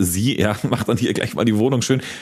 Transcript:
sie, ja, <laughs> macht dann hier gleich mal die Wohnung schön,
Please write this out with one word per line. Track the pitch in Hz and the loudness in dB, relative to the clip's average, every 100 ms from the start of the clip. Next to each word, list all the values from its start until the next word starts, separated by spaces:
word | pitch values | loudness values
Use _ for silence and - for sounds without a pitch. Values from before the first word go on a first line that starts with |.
sie, | 92 90 120 - | 0 0 0 2
ja, | 104 104 | 0 0
<laughs> | - | -2
macht | 120 107 | -2 0
dann | 117 | 0
hier | 123 | 0
gleich | - - | 0 -2
mal | - | 0
die | 117 104 | 2 2
Wohnung | 123 131 | 2 2
schön, | - 131 - - | 2 0 -2 -12